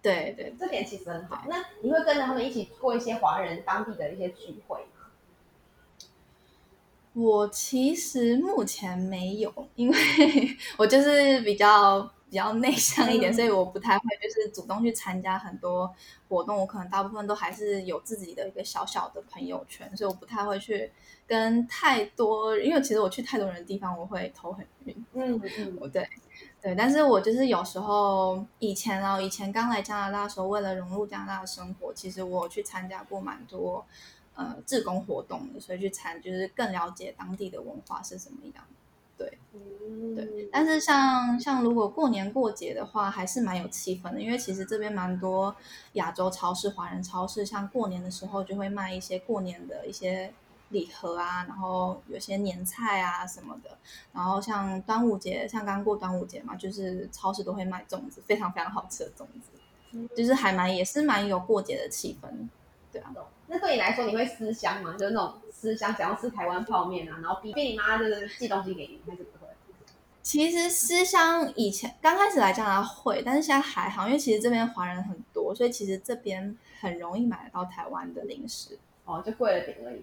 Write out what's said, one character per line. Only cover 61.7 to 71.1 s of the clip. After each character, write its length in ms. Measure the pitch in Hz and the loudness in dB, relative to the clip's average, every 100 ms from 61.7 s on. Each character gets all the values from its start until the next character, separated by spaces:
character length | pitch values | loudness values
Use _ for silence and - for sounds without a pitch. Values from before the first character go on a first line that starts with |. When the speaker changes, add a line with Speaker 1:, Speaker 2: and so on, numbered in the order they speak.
| - | -6
Speaker 1:
的 120 | - | -6
气 280 | - - - | -6 -8 -10
氛， 60 | - - 233 _ _ _ _ | -14 -12 -14 _ _ _ _
对 100 | - | -16
啊。 80 | - | -14
Speaker 2:
懂。 100 | - - _ - | -16 -16 _ -6
那 120 | 349 | -2
对 160 | 381 | 2
你 60 | 254 | 4
来 120 | 190 | 2
说， 140 | 240 233 | 2 0
你 100 | 220 | 2
会 80 | |
思 260 | 254 - 220 | 0 -2 -6
乡 300 | 226 - 196 | -2 -2 -4
吗？ 120 | 175 185 | -6 -4
就 80 | 196 | 0
是 60 | |
那 80 | 220 | 0
种 140 | 170 - - | -2 -4 -20
思 260 | - 220 220 | -6 -4 -2
乡， 180 | 208 | -2
想 140 | 214 180 | 0 -2
要 80 | 208 | -2
吃 140 | 247 | -4
台 160 | 214 175 | -4 -2
湾 180 | 180 | -2
泡 220 | 220 196 180 | 0 0 0
面 200 | 180 165 | -4 -8
啊， 60 | 156 | -10
然 80 | 165 | -6
后 80 | 190 | -6
逼， 100 | 214 | -4
逼 100 | 285 | -2
你 120 | 277 220 | -2 0
妈 220 | 214 220 | 0 2
就 60 | |
是 220 | 220 208 202 - | 2 0 -4 -6
寄 100 | 240 | -2
东 160 | 196 | -2
西 80 | 180 | -2
给 140 | 175 139 | -8 -10
你， 120 | 151 - | -14 -14
还 80 | |
是 80 | 180 | -14
不 60 | - - | -14 -18
会？ 40 | - - _ - - _ _ _ | -20 -20 _ -20 -20 _ _ _
Speaker 1:
其 280 | - 294 320 | -2 2 4
实 200 | 339 349 | 2 2
思 340 | 349 - 349 | 0 2 4
乡 480 | 359 | 6